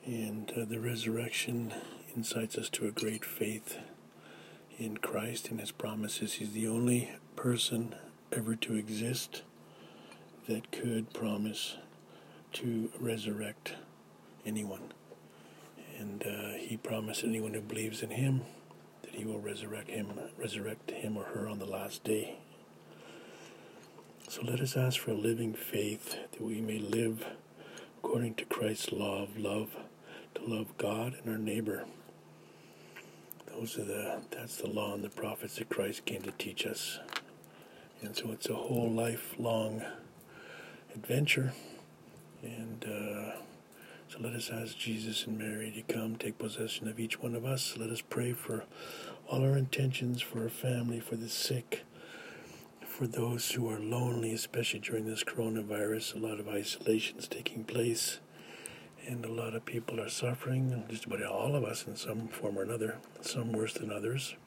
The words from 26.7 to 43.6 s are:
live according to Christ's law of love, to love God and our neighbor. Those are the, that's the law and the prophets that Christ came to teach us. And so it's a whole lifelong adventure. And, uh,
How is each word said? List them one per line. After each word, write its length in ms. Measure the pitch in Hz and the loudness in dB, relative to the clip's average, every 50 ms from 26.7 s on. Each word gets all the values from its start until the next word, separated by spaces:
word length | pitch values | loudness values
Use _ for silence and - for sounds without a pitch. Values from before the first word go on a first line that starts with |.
| 107 107 | 0 0
live 460 | 104 101 107 117 117 113 110 110 - - - - - - - - - - - - - - - | 0 2 4 4 4 4 2 0 -2 -6 -8 -10 -16 -20 -18 -18 -16 -14 -14 -14 -14 -14 -14
according 380 | - - - - 120 120 117 110 | -4 0 2 4 4 4 2 0
to 100 | - - | -2 -2
Christ's 480 | - - - 117 107 110 - - - - | -2 0 2 2 2 2 2 0 -2 0
law 300 | - 101 98 92 98 101 | 2 2 2 2 0 -2
of 160 | 98 104 110 | -2 -2 -2
love, 360 | 104 117 113 110 107 - - - - - - - - - - - - - - | 0 2 2 2 0 -2 -4 -10 -12 -12 -16 -18 -18 -16 -14 -14 -14 -8 -8
to 100 | - - | -4 -2
love 320 | 113 117 107 107 - - - | 0 0 0 0 -2 -2 0
God 360 | - - 110 110 117 123 131 | 2 2 2 4 2 0 -2
and 160 | - - 113 | -2 -2 -2
our 80 | 110 110 | 0 2
neighbor. 480 | 107 107 104 113 110 107 98 92 - - - - - - - - - - - - - - - - - - - - - - - - - - - - - - - - - | 2 2 2 2 2 2 0 0 -2 -8 -10 -14 -16 -18 -18 -18 -20 -20 -20 -20 -20 -20 -20 -20 -20 -20 -20 -20 -20 -16 -16 -16 -16 -16 -18 -18 -14 -14 -14 -12 -12
Those 320 | - - - 117 110 - - | -10 -6 -4 -4 -2 -2 -2
are 60 | 101 | -2
the, 360 | 101 - - - - - - - - - | 0 0 0 2 0 0 -2 -2 -6 -8
that's 240 | - 117 120 - | -6 -6 -6 -6
the 100 | - - | -4 -2
law 260 | - 101 107 107 101 101 | 0 0 0 0 0 0
and 120 | 101 101 | -2 -2
the 40 | 104 | -4
prophets 500 | - - - 104 - - - - - - | -4 -2 -2 -2 -2 -2 -4 -6 -4 -4
that 100 | 110 - | -2 0
Christ 380 | - - 101 98 - - - | 2 2 2 2 0 -2 -4
came 160 | - - 95 95 | -4 -4 -2 -4
to 100 | 101 - | -4 -4
teach 340 | - - 104 - - - | -4 -4 -4 0 0 0
us. 320 | - - - - - - - - - - - - - - - - - - - - - - - - - - - - | 0 0 -2 -2 -4 -4 -6 -8 -6 -6 -6 -6 -8 -18 -18 -18 -20 -18 -18 -18 -18 -18 -18 -18 -20 -14 -8 -8
And 140 | 104 104 | -4 -4
so 160 | - - 113 110 | -2 -2 -2 -4
it's 160 | - - - | 0 0 0
a 80 | 120 | 0
whole 340 | 120 120 120 127 120 117 113 | 0 2 4 4 6 6 6
lifelong 920 | 110 113 117 117 117 117 - - - - 120 117 117 110 110 110 110 110 - - - - - - - - - - - - - - - - - - - - - - - | 6 6 4 4 2 0 -4 -8 -4 0 2 4 6 6 4 4 2 0 -4 -4 -8 -8 -12 -16 -18 -18 -20 -18 -16 -16 -14 -14 -14 -14 -14 -14 -14 -16 -16 -12 -12
adventure. 600 | - 107 - 123 135 147 147 - 135 131 131 - - - - - - - - - - - - - - - - - - - | -10 0 4 6 6 8 8 6 6 6 2 0 -2 -10 -12 -14 -14 -16 -18 -20 -20 -20 -20 -18 -18 -18 -18 -16 -10 -8
And, 420 | 117 117 113 113 113 110 113 110 | -8 -6 -6 -6 -6 -6 -6 -4
uh, 520 | 107 104 104 104 104 104 104 104 - - - - - - - | -4 -4 -2 -2 -2 -2 -2 -4 -4 -6 -6 -8 -12 -16 -18